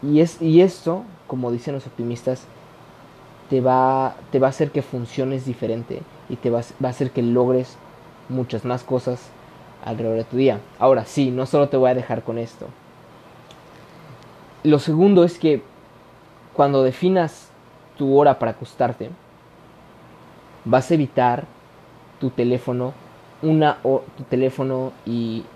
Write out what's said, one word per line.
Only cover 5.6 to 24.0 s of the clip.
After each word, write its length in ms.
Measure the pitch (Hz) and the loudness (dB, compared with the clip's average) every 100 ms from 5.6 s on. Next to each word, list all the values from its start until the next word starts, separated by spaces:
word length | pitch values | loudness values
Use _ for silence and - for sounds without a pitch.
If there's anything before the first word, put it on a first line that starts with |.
| 113 113 120 - 160 - - | -6 -6 -8 -12 -12 -20 -14
y 80 | 123 | -6
te 120 | 127 | -2
va, 120 | 117 117 - | -2 -4 -6
va 40 | 131 | -6
a 40 | |
hacer 200 | 123 127 | -4 -4
que 100 | 135 | -2
logres 560 | 120 123 123 127 127 - - - - - - | 0 2 2 0 -2 -14 -20 -20 -20 -20 -10
muchas 360 | 127 123 113 123 | -6 -6 -6 -6
más 180 | 123 | -6
cosas 460 | - 127 127 123 - - - - - - - | -4 -4 -4 -8 -12 -20 -20 -20 -20 -16 -12
alrededor 320 | 110 113 113 | -6 -4 -4
de 60 | |
tu 140 | 110 123 | -4 2
día. 220 | 135 104 - - | 2 0 -8 0
Ahora 260 | 127 127 113 | 2 4 0
sí, 240 | - 131 | -2 0
no 160 | 123 131 | -2 0
solo 240 | 147 143 | 0 2
te 80 | 139 | 2
voy 140 | 127 | 2
a 40 | 127 | 2
dejar 280 | 120 113 | -2 -6
con 160 | - 117 | -6 -8
esto. 260 | 113 - - - - - - - - - - - - - - - - - - - - - | -10 -12 -18 -20 -20 -20 -20 -20 -20 -20 -20 -20 -20 -20 -20 -20 -20 -20 -20 -20 -20 -2
Lo 160 | 151 147 | 2 2
segundo 440 | - 156 196 190 | 2 4 6 6
es 140 | 170 175 | 4 2
que 240 | 160 139 - - - - - - - - - | 0 0 -4 -20 -20 -20 -20 -20 -20 -20 -14
cuando 300 | - 143 139 | 0 2 4
definas 680 | 131 131 180 190 160 - - - - - - - | 2 0 0 2 0 -6 -20 -20 -20 -20 -20 -4
tu 180 | 139 139 | 2 6
hora 220 | 147 131 | 6 4
para 120 | 113 | -2
acostarte, 580 | 110 117 - 123 117 113 180 - - - - - - - - - - - - - - 117 | -6 -14 -4 -4 -4 -14 -16 -20 -20 -20 -20 -20 -20 -20 -20 -20 -20 -20 -20 -20 -16 0
vas 240 | 123 - | 0 2
a 40 | |
evitar 520 | 165 139 - 123 123 160 - - - - - - - | 0 0 2 2 0 -6 -20 -20 -20 -20 -20 -20 -8
tu 100 | 131 | -6
teléfono, 640 | - 120 123 127 123 127 143 - - - - | -2 -2 -2 -4 -6 -6 -10 -20 -20 -20 -6
una 380 | 156 156 147 - | 0 2 2 0
ho-, 200 | 127 135 | 0 -2